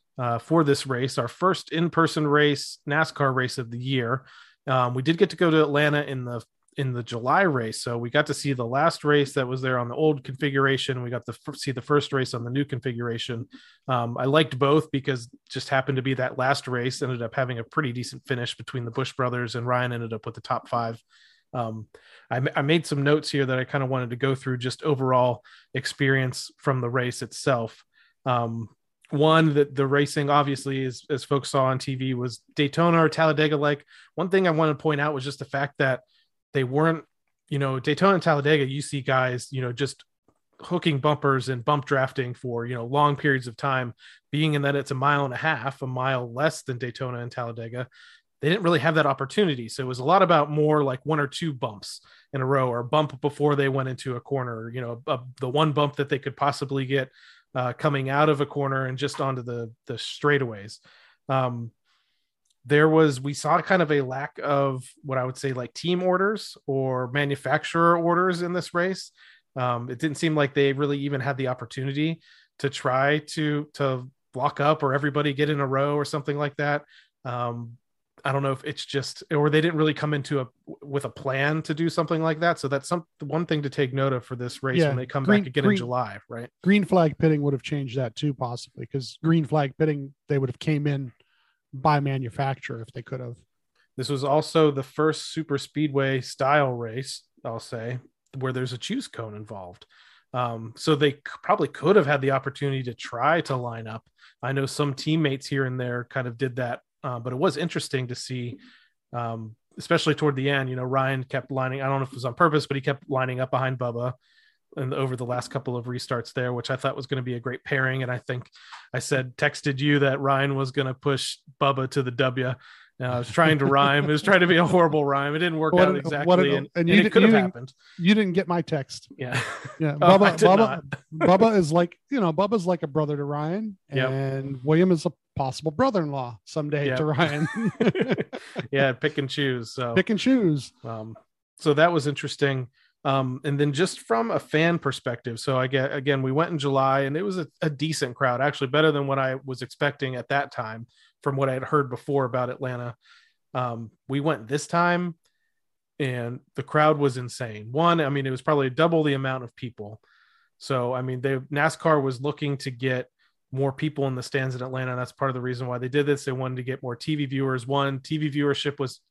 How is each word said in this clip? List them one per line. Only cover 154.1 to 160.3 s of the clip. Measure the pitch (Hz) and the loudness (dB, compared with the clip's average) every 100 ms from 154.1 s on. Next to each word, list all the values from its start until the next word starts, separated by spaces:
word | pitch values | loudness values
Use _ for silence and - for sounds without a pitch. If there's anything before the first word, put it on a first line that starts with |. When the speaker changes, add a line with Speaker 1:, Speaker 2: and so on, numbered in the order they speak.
| 139 | -2
Speaker 1:
went | 147 143 110 | 0 -2 -2
this | 147 - | -6 -2
time, | 170 175 175 175 165 _ _ _ _ _ _ _ - | 2 2 2 -2 -8 _ _ _ _ _ _ _ -6
and | 139 123 117 127 _ - | -4 -4 -6 -8 _ -12
the | |
crowd | 131 151 151 147 | -2 4 6 6
was | 143 127 | 2 0
insane. | 123 - 120 107 107 | -8 -8 -10 -10 -6
One, | 135 170 170 | 0 4 4
I | 143 | 2
mean, | 143 135 | 0 -2
it | |
was | 127 | -4
probably | - 147 131 | 0 2 2
double | 127 165 165 | 2 4 4
the | 151 | 2
amount | 139 135 131 120 | 0 -2 -4 -8
of | - | -12
people. | 123 - 104 107 _ _ _ | -12 -12 -16 -16 _ _ _